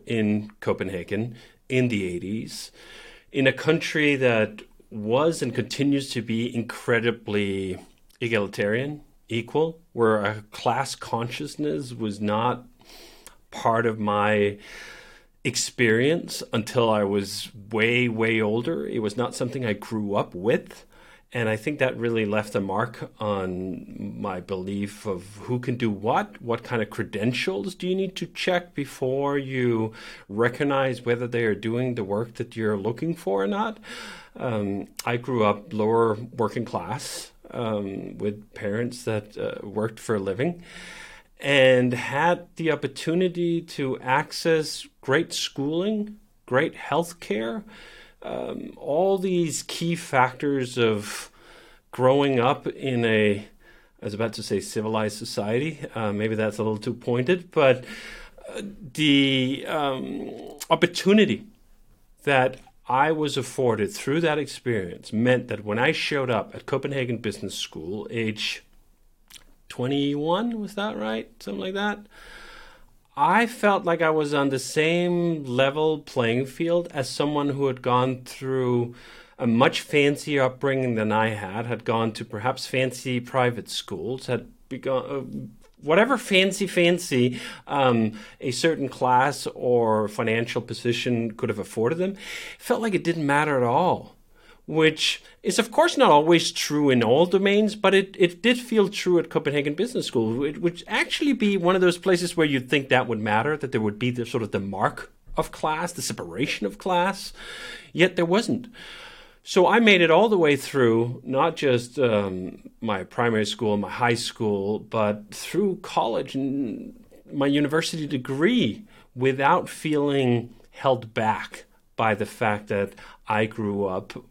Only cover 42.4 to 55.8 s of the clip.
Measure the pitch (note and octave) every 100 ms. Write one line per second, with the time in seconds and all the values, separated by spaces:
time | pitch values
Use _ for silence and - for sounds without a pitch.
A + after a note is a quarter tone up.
42.4 | - - D#3+ D3 C#3 - D#3+ F3 F#3 E3+
43.4 | E3+ E3+ E3+ - C3+ - B2 C#3 D3+ -
44.4 | E3 D#3+ D3+ - - _ - D3 E3+ -
45.4 | - - C#3 E3+ G3+ G#3+ G#3 - _ _
46.4 | - B2+ - - - D3+ E3+ - - G#3
47.4 | A3+ A3 - - - - - _ - -
48.4 | - - - - - D3+ F#3+ G3 F#3+ F3
49.4 | E3 - - - E3+ E3+ - C3 B2+ B2
50.4 | D3 C#3 B2 B2 A2+ G#2 G#2+ - - _
51.4 | - - - - _ - B2+ C#3 C#3 B2+
52.4 | B2 D3 - - C3+ A#2+ A#2 G#2+ G#2 G2+
53.4 | - _ - - _ _ G#2 G2+ A2+ A2
54.4 | - G2+ - A2+ G#2+ A2 G#2+ G#2+ A#2 -
55.4 | G#2 A#2+ D#3 C#3+